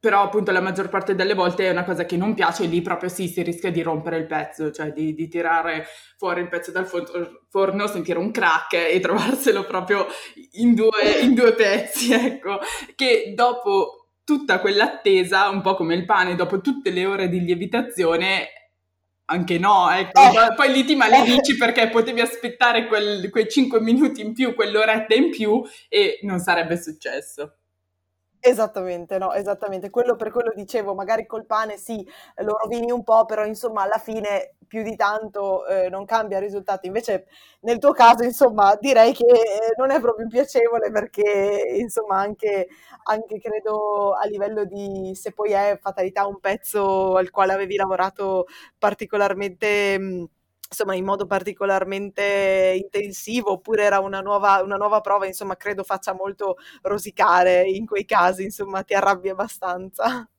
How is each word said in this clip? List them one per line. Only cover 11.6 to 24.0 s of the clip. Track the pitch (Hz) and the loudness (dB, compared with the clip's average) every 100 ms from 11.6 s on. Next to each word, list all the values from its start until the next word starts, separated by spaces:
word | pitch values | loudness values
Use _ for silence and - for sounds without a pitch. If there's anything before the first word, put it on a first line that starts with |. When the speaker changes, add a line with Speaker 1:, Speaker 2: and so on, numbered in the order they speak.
| 208 208 - - 240 | 2 2 -2 -4 0
Speaker 1:
<laughs> | 233 | 2
ecco, | 240 - 190 202 440 - - - | 0 -4 -8 -6 -6 -10 -14 -4
che | 262 226 - 202 | 2 2 0 0
dopo | 247 240 - 196 - - _ _ | 0 0 0 0 0 -6 _ _
tutta | - 294 294 185 | -2 -2 0 0
quell'attesa, | 202 202 240 - 202 190 180 190 202 | 2 2 0 0 2 2 4 2 2
un | 196 | 0
po' | 190 190 | 0 0
come | 165 | 0
il | 175 | -2
pane, | 180 202 175 | 2 2 2
dopo | 175 180 196 | -2 -2 -2
tutte | 277 269 190 | -2 -2 -4
le | 180 190 | -2 -2
ore | 196 180 | -2 -2
di | 180 | -2
lievitazione, | 175 175 190 233 240 - 165 170 185 190 - - _ _ _ _ _ _ - | -2 -2 -2 -4 -4 -2 0 0 0 -2 -4 -14 _ _ _ _ _ _ -6
anche | 170 175 170 | -4 -2 0
no, | 196 196 180 | 4 4 4
ecco. | 185 185 - | 0 4 8
Speaker 2:
Eh. | 247 | 8
Speaker 1:
Poi, | 220 226 226 | 8 4 4
poi | 269 | 2
lì | 262 | 2
ti | 262 277 | 2 2
maledici | 214 262 240 262 277 | 6 6 6 4 2
Speaker 2:
Eh. | 247 | 0
Speaker 1:
perché | 240 240 226 | 2 2 2
potevi | 233 233 233 | 2 0 -2
aspettare | 233 - 233 - 240 233 233 | -2 -4 -10 2 2 2 0
quel, | 214 208 202 185 | 0 0 -4 -2
quei | 233 220 | -2 0
cinque | 285 254 226 | 2 2 2
minuti | 220 254 | 2 4